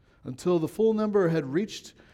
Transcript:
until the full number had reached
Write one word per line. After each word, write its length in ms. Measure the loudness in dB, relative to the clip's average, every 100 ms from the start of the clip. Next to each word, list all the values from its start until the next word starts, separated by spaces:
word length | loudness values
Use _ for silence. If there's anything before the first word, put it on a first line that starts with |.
| _ _
until 340 | -14 -6 0 2
the 100 | 0
full 260 | 0 2
number 340 | 2 2 2 2
had 240 | 2 0
reached 400 | -2 -2 -6 -16 -20 -20